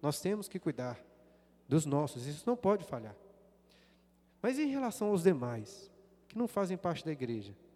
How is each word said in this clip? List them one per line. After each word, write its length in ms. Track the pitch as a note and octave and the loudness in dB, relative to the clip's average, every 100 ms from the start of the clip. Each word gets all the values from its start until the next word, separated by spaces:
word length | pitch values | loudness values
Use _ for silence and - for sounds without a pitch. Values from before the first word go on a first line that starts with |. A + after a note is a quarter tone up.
nós 180 | D3 C#3+ | 0 0
temos 260 | F3+ G#3 G3 | -2 -2 -4
que 120 | F#3+ | -6
cuidar 400 | E3+ - B2+ A#2+ - - - - _ _ _ | -4 -2 -4 -6 -14 -20 -20 -20 _ _ _
dos 200 | D3 D3+ | 2 4
nossos, 400 | C#3+ D3+ B2 B2 | 0 0 -4 -8
isso 180 | D3 - | -6 -2
não 100 | A#3+ | 2
pode 280 | F#3+ G3+ | 4 2
falhar. 320 | E3+ B2+ A2 G#2 - - - _ _ - - _ _ _ _ _ | 0 -8 -8 -14 -20 -20 -20 _ _ -20 -20 _ _ _ _ _
Mas 160 | G#3+ C4 | -2 0
e 40 | |
em 60 | D4+ | 0
relação 400 | C4+ B3+ - G#3 | 0 -2 0 2
aos 140 | G3+ | 6
demais, 680 | E3+ D#3+ B2 A#2+ G#2 - - - - - _ | 6 6 0 -4 -8 -14 -20 -20 -20 -20 _
que 80 | - | -4
não 100 | A#3+ | -2
fazem 300 | - F#3+ F3+ | 0 0 0
parte 260 | F3 D#3+ | -2 -2
da 80 | E3 | -4
igreja? 420 | D3 B2+ A2+ G2+ G2 - | -4 -2 -4 -6 -16 -20